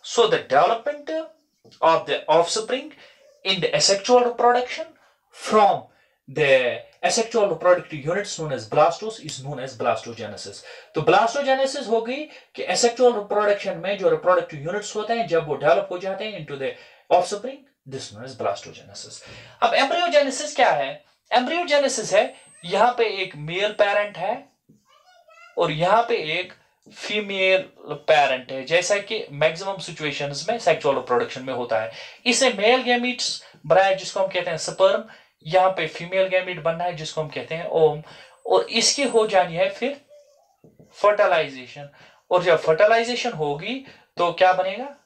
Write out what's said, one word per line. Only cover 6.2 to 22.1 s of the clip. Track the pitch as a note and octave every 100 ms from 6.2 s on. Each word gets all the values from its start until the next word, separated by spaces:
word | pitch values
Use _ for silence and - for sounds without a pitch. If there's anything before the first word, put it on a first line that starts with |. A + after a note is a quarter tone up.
| - C3+
the | C#3+ - D3+ - - _ -
asexual | A#3 A3+ A#3 G3+
reproductive | D#3+ F3+ F3+ - D3+ C#3
units | F#3+ G3 -
known | D#3
as | B2+ A2
blastose | A#2 E3 E3+ A3 A3
is | D#3 -
known | C3+ C3+
as | C3 A2+
blastogenesis। | C3 - B2 A#2 G#2+ G#2+ G2+ - - - -
तो | D#3+
blastogenesis | D3+ F#3 A3+ C#4 C4+ C4 C4+ C#4+ G#3+
हो | A3+
गई | A3+ C#4
कि | D4+ - _ - -
asexual | F#3 A#3+ A#3 B3
रिप्रोडक्शन | G#3 G3+ G#3 G#3 G3+ G3 E3+
में | F3+ G3
जो | F3
रिप्रोडक्टिव | D#3 E3+ F3+ E3+ D3+
यूनिट्स | D3+ G3+ G3+ G#3+
होते | G#3+
हैं, | A#3 E3
जब | E3 D3+
वो |
डेवलप | C3 C#3+ F#3 F#3+
हो | F3+
जाते | F#3+ G3
हैं | G#3+ G3 D3
into | C#3
the | C3 - - _ _ -
offspring, | - G3+ B3 C#4 _ _ C#3
this | C3 -
known | G#2
as | C3 A#2+
blastogenesis। | G#2 - - - - - - - - - - -
अब | A#3
embryogenesis | - C#4 E4+ F4 C#4+ C#4 B3+ D4 -
क्या | A3+
है? | D#3 C#3 D3 _ _ _
Embryogenesis | A3 B3+ E4+ F4 C#4+ C4+ - E3